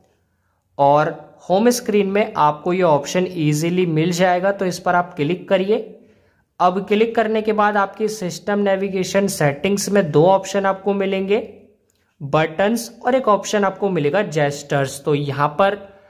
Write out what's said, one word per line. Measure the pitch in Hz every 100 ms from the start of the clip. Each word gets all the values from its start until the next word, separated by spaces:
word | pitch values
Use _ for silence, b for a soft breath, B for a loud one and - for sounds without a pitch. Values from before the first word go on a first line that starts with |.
| _ _ _ _ _ _ _ -
और | 139 147 160 - - - -
होम | 185 240
स्क्रीन | 240 - 208 196
में | 202 220 -
आपको | 151 151 180
ये | 185
ऑप्शन | 175 143 - 180 180
ईजीली | 180 151 151 170 180 175
मिल | 156 165
जाएगा, | 170 185 180 196
तो | 196 185
इस | 175
पर | 185
आप | 175 175 -
क्लिक | 147 175 -
करिए। | 190 190 226 - - b b b b b -
अब | 180 190 196
क्लिक | 208 226
करने | 233 220 220
के | 214
बाद | 208 208 208
आपकी | 196 196 214
सिस्टम | 214 180 - - 202
नेविगेशन | 202 190 196 190 185 196 196
सेटिंग्स | - 147 139 196 202 190
में | 202 165
दो | 147 175
ऑप्शन | 190 190 202 196
आपको | 190 208
मिलेंगे, | 196 196 190 190 214 - - - _ _ _ _ -
बटन्स | 139 151 160 160 202 233 - -
और | 254
एक | 262 240
ऑप्शन | 196 - 214
आपको | 208 - 202
मिलेगा | 175 143 185
जेस्चर्स। | 185 151 143 143 - 143 135 -
तो | 160
यहाँ | 143 143 135 147
पर | 151 196 202 - B B